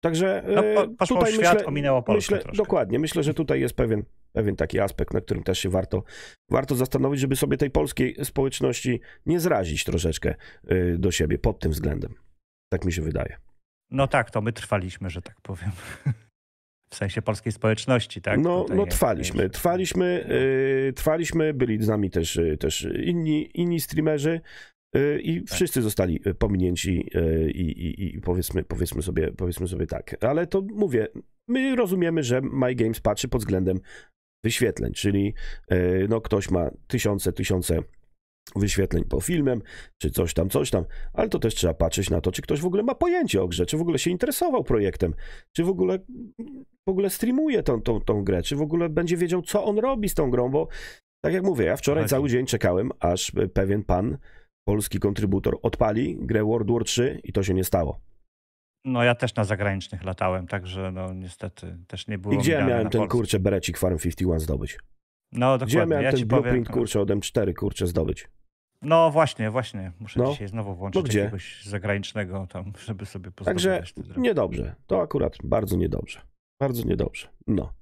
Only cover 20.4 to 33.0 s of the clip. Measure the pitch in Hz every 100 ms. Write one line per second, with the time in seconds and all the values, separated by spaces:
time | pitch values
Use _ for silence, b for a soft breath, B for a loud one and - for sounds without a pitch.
20.4 | 135 131 135 135 135 131 - 160 165 165
21.4 | 156 143 123 107 110 107 98 92 82 -
22.4 | 82 76 - - 82 - 120 175 160 151
23.4 | - - 175 170 - 156 156 151 151 165
24.4 | B B B _ _ - 143 147 - 170
25.4 | - - 180 - 110 - 90 80 - 90
26.4 | 110 98 92 87 95 87 - - 82 80
27.4 | 80 - 90 - 82 - 98 - 95 90
28.4 | 85 92 - 95 87 - 90 82 - -
29.4 | 90 85 87 87 82 - - - 113 151
30.4 | 170 196 196 208 202 120 - - - _
31.4 | - 254 269 254 220 185 170 165 131 127
32.4 | 135 135 127 127 113 117